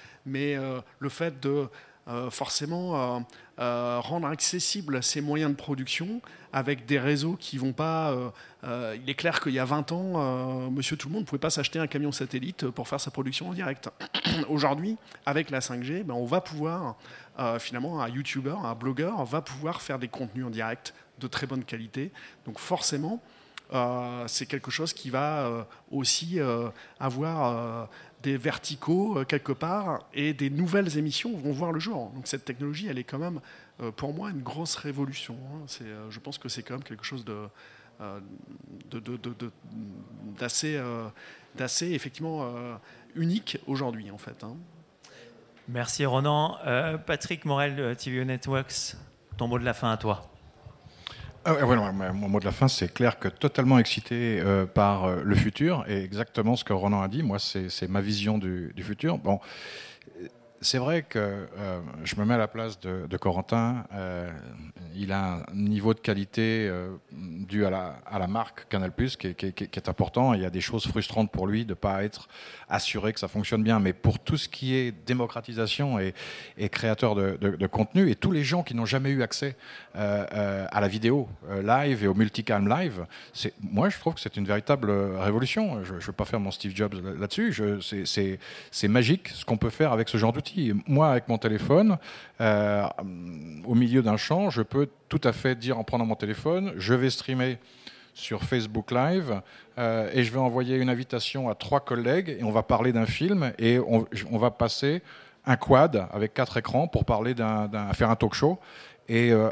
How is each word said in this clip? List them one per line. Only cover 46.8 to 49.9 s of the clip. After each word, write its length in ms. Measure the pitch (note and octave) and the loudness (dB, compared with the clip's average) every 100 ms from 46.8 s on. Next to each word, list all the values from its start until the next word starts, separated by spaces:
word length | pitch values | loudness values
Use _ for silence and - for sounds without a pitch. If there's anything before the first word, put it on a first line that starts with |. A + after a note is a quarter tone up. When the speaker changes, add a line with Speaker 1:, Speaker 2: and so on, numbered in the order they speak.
| D#3+ D#3+ | 0 -4
Speaker 2:
Patrick 460 | D#3 D3+ - E3 | -4 -4 -4 -6
Morel 320 | D3+ C#3 C#3+ C#3 | -2 0 0 0
de 180 | B2 | -4
T 160 | B2 C3+ | -4 -4
V 100 | B2+ | -2
O 40 | |
Networks, 720 | C3 B2+ - C3+ C3 - - - - _ _ - | -2 -4 -2 -2 -2 -6 -8 -10 -18 _ _ -4
ton 80 | A#2+ | 0
mot 120 | A#2+ | 0
de 60 | |
la 100 | A#2+ | 0
fin 180 | A2+ A#2 | 0 0